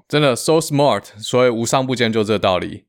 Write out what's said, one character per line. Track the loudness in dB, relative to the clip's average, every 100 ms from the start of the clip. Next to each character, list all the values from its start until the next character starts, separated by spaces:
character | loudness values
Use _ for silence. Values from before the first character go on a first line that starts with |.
| -4
真 | 0
的 | 0 0
so | 0 0
smart， | 2 0 2 0 -4 -14
所 | -4 0
以 | 2
无 | 0 -2
商 | -2 -2
不 | -2
奸 | 0
就 | 0
这 | 0 0
道 | 2 0
理。 | -4 -10